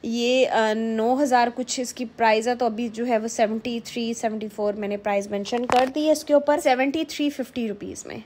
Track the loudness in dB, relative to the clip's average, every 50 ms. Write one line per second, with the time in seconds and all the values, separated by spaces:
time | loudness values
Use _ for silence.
0 | -4 -4 -2 0 2 2 4 4 4 4 4 2 2 2 2 0 0 -2 0 0
1 | 2 2 4 2 2 4 4 4 4 2 0 -6 -6 -6 -4 -6 -6 -6 -6 -8
2 | -10 -10 -4 2 4 4 4 4 2 0 0 2 0 0 0 -2 -6 -6 -4 -4
3 | -2 0 0 0 0 -2 0 0 2 2 2 -2 -4 -4 -6 -6 -8 -6 -6 -4
4 | -4 -4 -4 -2 -4 -4 -4 -4 -8 -8 -6 -2 -2 -2 -2 -2 -4 -4 -4 -4
5 | -2 -2 -2 -2 -2 -2 -6 -6 -4 -2 -2 -4 0 2 2 2 2 2 0 -2
6 | 2 2 2 0 2 4 4 4 4 4 0 2 4 2 4 4 2 0 0 -2
7 | -4 -4 -4 -2 -2 -2 -2 -4 -10 -8 -6 -6 -4 -4 -6 -8 -10 -12 -12 -12
8 | -12 -12 -12 -14 -14